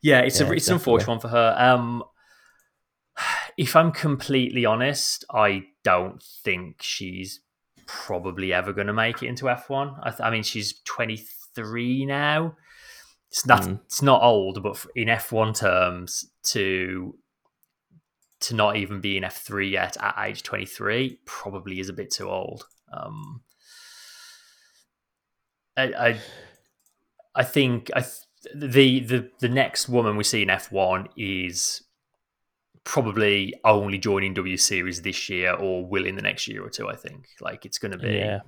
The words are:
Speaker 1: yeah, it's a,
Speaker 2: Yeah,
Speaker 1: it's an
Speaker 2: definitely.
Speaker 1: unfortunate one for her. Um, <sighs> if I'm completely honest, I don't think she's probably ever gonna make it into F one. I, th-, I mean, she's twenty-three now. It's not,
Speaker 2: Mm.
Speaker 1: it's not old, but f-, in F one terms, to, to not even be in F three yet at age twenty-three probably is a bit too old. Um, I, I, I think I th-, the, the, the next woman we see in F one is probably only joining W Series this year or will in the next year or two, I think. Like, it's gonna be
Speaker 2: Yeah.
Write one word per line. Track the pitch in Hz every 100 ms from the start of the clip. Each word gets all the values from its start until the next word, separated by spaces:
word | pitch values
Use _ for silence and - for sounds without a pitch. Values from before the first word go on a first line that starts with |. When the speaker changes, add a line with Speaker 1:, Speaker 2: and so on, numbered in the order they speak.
Speaker 1:
yeah, | 151 135
it's | 127 131
a, |
Speaker 2:
Yeah, | 143
Speaker 1:
it's | 165 -
an |
Speaker 2:
definitely. |
Speaker 1:
unfortunate | 180 139 117 107
one | 117
for | 117
her. | 117 113 -
Um, | 123 123 117 120 - _ _ _ _ _ _ _ _ _ _ -
<sighs> | - - - -
if | 131
I'm | 160 165
completely | - 156 139 - 135 123 123 117
honest, | 113 131 139 - - -
I | - 104 98 95 _
don't | - 90 92 - - -
think | - 90 90 -
she's | - - 95 92 95 - _ _ _ _ -
probably | - - 90 90 90 92
ever | 90 92
gonna | 98 101
make | 107 113 113
it | 120
into | 123 135
F | 120 -
one. | 139 139 135
I, | 120
th-, | -
I | 117
mean, | 113
she's | 107 110 107 -
twenty-three | - - 113 110 - - - - 107 117 120 131
now. | 139 139 147 151 165 160 _ - - - - _ _
It's | - 127
not, | 117
Speaker 2:
Mm. | 90 98 _
Speaker 1:
it's | -
not | 139 127
old, | 120 110 95 98
but | 98 98
f-, | -
in | - 113
F | 113 -
one | 110 110
terms, | 107 98 90 90 90 90 - - _
to, | - 117 95 92 92 92 92 - _ _ _ _ _ _ _ _ _ _ _ _
to | -
not | 117 104 107
even | 95 101
be | 98 98
in |
F | 90 -
three | - 101 98
yet | 95 92 -
at | 104 -
age | 104 104
twenty-three | - 104 98 - 104 113 131 123
probably | - - 104 95 95 92
is | 95
a |
bit | 95 101
too | - 95
old. | 95 - - - _ _
Um, | - - - - 123 _ _ _ - - - - - - - _ _ _ _ _ _ _ _ _ _ _ _ _ -
I, |
I, | 131 - 120 113 - - - _ _ _ _ _ _ _ _
I | -
think | 127 147 131 120 - -
I |
th-, | 123 - _ _ -
the, | 147 143 127 135 131
the, | 117 123 - _
the | 120
next | 127 - - -
woman | 120 113 104
we |
see | 104 113
in | 95
F | 95 -
one | 101 92 92 95 -
is | 101 95 90 87 - - _ _ _ _ _ _ _ _ _ _ -
probably | - 113 101 104 101 95 - -
only | 107 101 98
joining | 104 98 95
W | 95 90 90
Series | - 95 90 85
this | 85 92 -
year | 92 90
or | 92 95 92
will | 90 95 95
in | 95
the |
next | 104 98 -
year | 104
or | 98
two, | - 104
I | -
think. | - - - _
Like, | - - 101
it's | -
gonna | 104 92
be | -
Speaker 2:
Yeah. | 92 104 101